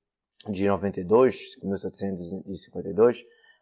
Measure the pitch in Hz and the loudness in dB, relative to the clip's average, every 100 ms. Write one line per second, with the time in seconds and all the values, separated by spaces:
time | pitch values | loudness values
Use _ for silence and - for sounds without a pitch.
0 | _ _ _ _ - 95 101 95 98 95 | _ _ _ _ -8 0 0 2 -2 -4
1 | 87 113 131 - - - - 196 151 - | 2 6 6 2 -12 -10 -6 -4 -6 -6
2 | 98 90 87 92 - 90 - 92 82 87 | -6 -6 -8 -10 -10 -12 -10 -10 -6 4
3 | 120 117 - _ _ _ | 4 4 -10 _ _ _